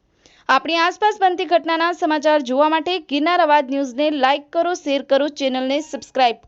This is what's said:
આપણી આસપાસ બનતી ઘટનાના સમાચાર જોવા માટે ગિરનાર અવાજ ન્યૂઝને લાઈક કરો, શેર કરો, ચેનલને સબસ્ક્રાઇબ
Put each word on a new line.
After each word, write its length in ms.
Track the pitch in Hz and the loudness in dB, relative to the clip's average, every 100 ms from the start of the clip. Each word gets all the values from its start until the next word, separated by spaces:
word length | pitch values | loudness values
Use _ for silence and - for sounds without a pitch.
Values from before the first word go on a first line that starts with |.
| _ _ _ _ - | _ _ _ _ -2
આપણી 280 | 262 277 330 | 0 0 0
આસપાસ 380 | 339 349 427 427 | 0 0 -2 2
બનતી 240 | 370 349 | 0 0
ઘટનાના 480 | 330 339 320 330 339 | 0 0 0 -2 -2
સમાચાર 480 | 359 330 311 294 302 | -2 -2 0 2 0
જોવા 280 | 240 262 302 | 0 0 2
માટે 300 | 320 349 370 | 0 -2 -6
ગિરનાર 420 | - 285 320 349 | -4 -2 0 2
અવાજ 300 | 311 294 254 | 4 2 2
ન્યૂઝને 400 | 277 277 233 302 | -4 -4 -2 -2
લાઈક 320 | 302 262 285 294 | 0 0 0 -2
કરો, 220 | 339 339 | -2 -2
શેર 280 | 349 294 277 | -4 -2 -4
કરો, 260 | 277 269 285 | 0 0 0
ચેનલને 520 | 285 269 254 262 285 | -2 -4 -4 -2 -4
સબસ્ક્રાઇબ 560 | 302 285 - 254 247 226 | -4 -12 -8 0 0 0